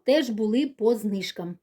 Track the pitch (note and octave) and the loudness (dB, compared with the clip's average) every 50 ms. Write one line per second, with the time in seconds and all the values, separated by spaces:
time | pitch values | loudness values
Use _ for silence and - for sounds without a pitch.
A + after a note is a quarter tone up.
0 | _ - C4+ D#4 C#4+ A#3+ A3+ G#3 A3 G#3+ G#3+ B3 D4 C#4+ - - A3 A3+ A#3+ A3 | _ 2 2 2 2 0 -2 -2 -2 0 2 2 0 0 -2 0 2 2 2 2
1 | A3 G#3 G3 G3 F3+ - - - F3 F3 F3 - | 0 -4 -4 -4 -6 -6 -8 -10 -10 -10 -10 -12